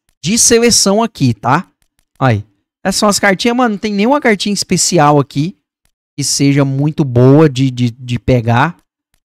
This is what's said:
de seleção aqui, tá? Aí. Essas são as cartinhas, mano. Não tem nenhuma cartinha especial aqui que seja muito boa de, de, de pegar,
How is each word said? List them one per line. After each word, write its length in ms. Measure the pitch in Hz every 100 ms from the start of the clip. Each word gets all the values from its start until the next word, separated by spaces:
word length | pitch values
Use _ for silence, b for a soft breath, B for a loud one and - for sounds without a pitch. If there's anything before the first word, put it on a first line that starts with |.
| _ _
de 160 | 147 226
seleção 640 | 233 233 240 214 196 202
aqui, 300 | 226 - 135
tá? 340 | 113 117 147 - _ _ _ _ _
Aí. 280 | 135 104 - _ _ _
Essas 140 | 190 196
são 140 | 214
as 100 | 196
cartinhas, 380 | 202 190 233 240
mano. 160 | 247
Não 40 | 202
tem 160 | 214
nenhuma 280 | 202 214 285
cartinha 320 | 247 208 208
especial 680 | 196 - 175 - 175 147 147
aqui 380 | 135 139 160 - _ _ _ _ _ -
que 60 |
seja 400 | 135 - 143 139
muito 400 | 139 135 147 151
boa 460 | 143 123 127 143 160
de, 200 | 127 135
de, 220 | 123 123
de 260 | 120 127 123
pegar, 600 | - 127 113 117 151 - _ _ _ _